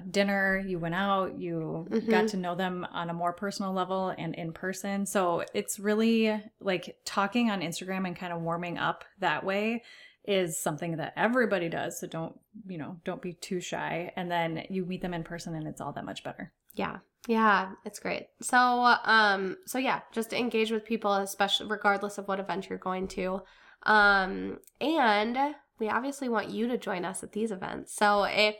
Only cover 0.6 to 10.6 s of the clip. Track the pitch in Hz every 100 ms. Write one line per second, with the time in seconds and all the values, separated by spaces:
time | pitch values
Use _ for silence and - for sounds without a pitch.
0.6 | 190 175 170 180 202 196 185 - 180 165
1.6 | 156 160 170 226 226 220 220 196 175 175
2.6 | 185 180 - - 170 170 175 175 202 196
3.6 | 196 190 180 190 185 - 165 - 170 -
4.6 | 185 190 202 196 196 202 175 170 - 208
5.6 | 202 - 202 214 226 226 220 214 214 -
6.6 | 196 175 - - - - 196 240 233 196
7.6 | 165 - 185 190 185 175 180 170 165 170
8.6 | 175 165 165 - - - 180 151 190 196
9.6 | 214 233 - - - _ - 196 175 -